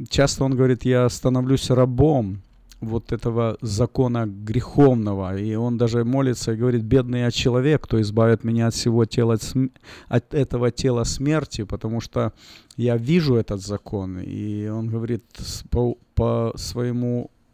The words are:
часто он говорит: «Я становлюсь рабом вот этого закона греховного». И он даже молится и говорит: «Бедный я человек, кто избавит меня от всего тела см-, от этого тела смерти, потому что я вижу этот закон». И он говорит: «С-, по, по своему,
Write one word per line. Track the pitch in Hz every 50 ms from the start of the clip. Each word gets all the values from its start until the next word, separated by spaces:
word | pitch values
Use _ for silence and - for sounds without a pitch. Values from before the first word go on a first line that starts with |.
| 131 -
часто | - - 139 143 - - 139
он | 135 135
говорит: | 123 131 127 127 117 -
«Я | 127 127 123 123 120
становлюсь | - - - 131 127 127 127 127 135 131 - -
рабом | 131 123 127 131 123 123 143 156 151 131 110 95 98 98 - _ _ _ _ _ - -
вот | 113 110 113 113 - -
этого | 117 110 - 123 113 117 117 113 104 -
закона | - 113 104 101 123 - - - 131 123 120 117 113
греховного». | 104 98 101 104 107 110 120 - - - 147 143 135 127 117 107 104 101 98 95 92 95
И | 98 104 110 107
он | 110 117 120 120
даже | 110 120 113 113 120 117
молится | 117 131 139 135 131 117 - - 117 113
и |
говорит: | 110 120 127 123 117 110
«Бедный | 107 131 135 123 123 123 123
я | 120 120
человек, | - - - 127 120 127 127 151 151 131 -
кто | - 120 113
избавит | 107 101 104 113 113 113 117 110 -
меня | 113 113 117 117
от | 113 -
всего | - - 120 113 117 113
тела | 107 - 127 117 113 113
см-, | 110 - - - 131 131 131 - _ _ - - - -
от | - - 123 - _ -
этого | 151 131 - - 123 123 120
тела | - - - 135 120 117 117
смерти, | - - - 131 147 156 156 - - - - 107
потому | 101 107 101 - 110 113 113
что | - - - 120 117 107 - _ - - - - _ _ -
я | - 117 120 120
вижу | 117 117 123 165 180 156 139 123
этот | 113 107 - 104 98
закон». | 95 101 101 98 - - 110 101 95 92 92 92
И | 92 95 95 104 104 107 104 104 104 107
он | 110 113 113
говорит: | 113 110 113 113 117 120 - - _ -
«С-, | - - - - - - -
по, | - 117 123 120 120 - _ _ _
по | - 113 117 117 117 113 113 -
своему, | - - - - 120 123 123 120 120 123 120 120 120 - - _ _ _ _